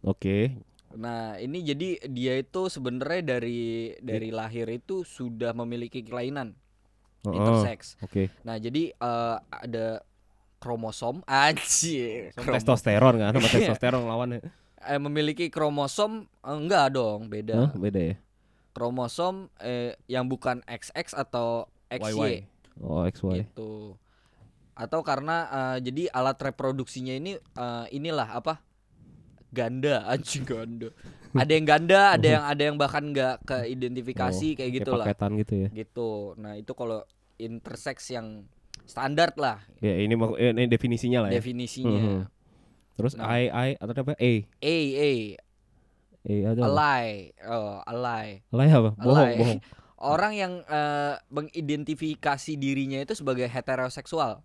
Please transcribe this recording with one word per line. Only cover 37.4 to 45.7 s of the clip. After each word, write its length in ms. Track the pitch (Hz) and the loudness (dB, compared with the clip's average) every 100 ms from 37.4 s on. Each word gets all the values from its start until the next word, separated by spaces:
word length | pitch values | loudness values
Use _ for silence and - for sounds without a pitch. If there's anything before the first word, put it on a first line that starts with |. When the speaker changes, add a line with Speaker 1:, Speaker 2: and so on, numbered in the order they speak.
| 113 113 - - - 131 - | -10 -10 -12 -10 -10 -10 -10
Speaker 2:
yang 340 | 123 110 107 98 _ _ - | -10 -10 -14 -20 _ _ -20
standar 480 | - - 135 147 170 | -14 -6 -2 4 2
lah. 240 | - 139 107 - - | 4 -2 -2 -10 -4
Speaker 1:
Ya, 160 | 107 90 | 0 2
ini 160 | 104 | 2
mak-, 220 | 113 113 | 2 2
ini 320 | - 120 113 123 | 4 2 4 4
definisinya 520 | 113 127 117 120 123 | 4 2 0 2 2
lah 80 | 104 | 2
ya. 60 | 120 | 0
Speaker 2:
Definisinya. 600 | 113 120 123 - 123 107 | -2 -6 -8 -2 0 2
Speaker 1:
Mhm. 220 | 110 95 95 _ _ _ _ _ _ | 2 0 -4 _ _ _ _ _ _
Terus 180 | - 117 | -2 -2
Speaker 2:
Nah. 160 | 135 110 | -2 -2
Speaker 1:
I, 120 | 120 127 | 0 0
I, 220 | - 127 | 0 -2
atau 180 | 135 104 120 | -4 -6 -4
apa? 160 | 123 | -4
A. 200 | - 123 113 104 _ | 2 4 4 0 _
Speaker 2:
A, 180 | 143 165 147 135 | 0 2 0 2
A. 120 | 147 127 107 95 _ _ _ | 2 2 -2 -10 _ _ _